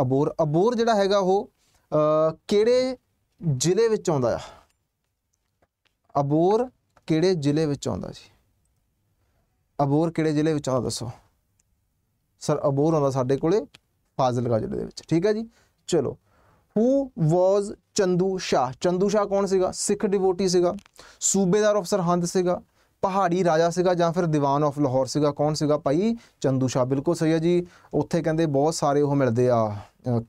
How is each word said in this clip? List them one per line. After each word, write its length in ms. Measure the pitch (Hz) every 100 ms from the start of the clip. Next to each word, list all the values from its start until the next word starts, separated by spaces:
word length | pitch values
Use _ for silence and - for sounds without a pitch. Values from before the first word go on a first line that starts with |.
ਅਬੋਹਰ। 340 | 127 135 151 -
ਅਬੋਹਰ 320 | 156 156 208
ਜਿਹੜਾ 200 | 240 233
ਹੈਗਾ 240 | 214 196 202
ਉਹ, 320 | 185 196 254 _ _ _ _
ਅਹ, 440 | 151 151 156 160 160 -
ਕਿਹੜੇ 480 | 208 220 247 254 254 _ _ _ _ 170 131
ਜ਼ਿਲ੍ਹੇ 320 | 151 185 226
ਵਿੱਚ 220 | 214 196
ਆਉਂਦਾ 260 | 147 120 82
ਆ? 20 | - - _ _ _ _ _ _ _ _ _ _ _ _ _ _ _ 143
ਅਬੋਹਰ 500 | 139 151 175 220 254 - _ _ -
ਕਿਹੜੇ 280 | 160 175
ਜ਼ਿਲ੍ਹੇ 320 | 185 143 147 160
ਵਿੱਚ 220 | 139 127
ਆਉਂਦਾ 200 | 95 85
ਜੀ? 220 | - - _ _ _ _ _ _ _ _ _ _ _ _ _ _ -
ਅਬੋਹਰ 280 | 143 143 170
ਕਿਹੜੇ 220 | 165 156
ਜ਼ਿਲ੍ਹੇ 220 | 147 156
ਵਿੱਚ 140 | 151 139
ਆਉਂਦਾ 160 | 131
ਦੱਸੋ? 260 | 117 - 117 - _ _ _ _ _ _ _ _ _ _ _ _
ਸਰ, 200 | - 151 147
ਅਬੋਹਰ 260 | 135 151
ਆਉਂਦਾ 160 | 160 139
ਸਾਡੇ 260 | 131 127 135
ਕੋਲੇ 280 | 156 202 285 - _ _ _ -
ਫਾਜ਼ਿਲਕਾ 400 | 131 123 120 113
ਜ਼ਿਲ੍ਹੇ 200 | 131 135
ਦੇ 60 |
ਵਿੱਚ, 180 | 57 - -
ਠੀਕ 180 | 160 196
ਹੈ 60 |
ਜੀ। 160 | 214 226 _ _ _ -
ਚਲੋ, 320 | 180 117 - _ _ _ _ _ -
who 320 | 233 277 269 -
was 520 | 156 170 185 202 202 - _
ਚੰਦੂ 440 | - 185 180 190 185
ਸ਼ਾਹ? 340 | - 180 127 127
ਚੰਦੂ 280 | 180 180 202
ਸ਼ਾਹ 180 | 208 202
ਕੌਣ 200 | 196 196
ਸੀਗਾ? 240 | 190 180
ਸਿੱਖ 340 | 175 - 202 220
ਡਿਵੋਟੀ 420 | 196 185 180 190
ਸੀਗਾ, 260 | 180 175 202 - - - -
ਸੂਬੇਦਾਰ 560 | - 190 190 208 208 208
of 60 |
ਸਰਹੰਦ 420 | 170 208 175 175
ਸੀਗਾ, 380 | 175 196 180 180 - _ _ _
ਪਹਾੜੀ 420 | 196 190 185 175
ਰਾਜਾ 260 | 175 160 170
ਸੀਗਾ 240 | 170 180
ਜਾਂ 180 | 175 170
ਫਿਰ 140 | 165 170
ਦੀਵਾਨ 380 | 151 143 143
of 180 | 151 143
ਲਾਹੌਰ 240 | 143 127 131
ਸੀਗਾ? 240 | 151 147
ਕੌਣ 240 | 143 147
ਸੀਗਾ? 240 | 151 151 147
ਭਾਈ 380 | 147 147 214 233 - _
ਚੰਦੂ 280 | 143 131 131
ਸ਼ਾਹ। 160 | 135
ਬਿਲਕੁਲ 300 | 127 135 170
ਸਹੀ 180 | 165 160
ਹੈ 60 | 165
ਜੀ। 280 | 165 175 175 - -
ਉੱਥੇ 280 | - 147 170
ਕਹਿੰਦੇ 240 | 160 160 165
ਬਹੁਤ 280 | 135 147
ਸਾਰੇ 280 | 160 151 143
ਉਹ 120 | 143
ਮਿਲਦੇ 360 | 143 131 117 123
ਆ, 160 | 120 110
ਅਹ, 540 | 101 - _ 127 120